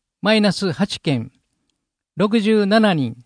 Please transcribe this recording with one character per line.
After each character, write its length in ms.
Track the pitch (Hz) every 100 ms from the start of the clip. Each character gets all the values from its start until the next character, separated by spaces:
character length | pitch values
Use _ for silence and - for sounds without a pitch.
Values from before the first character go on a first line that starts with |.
| _ _
マ 140 | 196 220
イ 40 |
ナ 140 | 208
ス 180 | - 196
八 300 | 156 202 -
件。 320 | - 127 110 - _ _ _ _ _ _ _ -
六 240 | 202 226
十 260 | 208 214 202
七 280 | 220 214
人、 240 | 165 123 117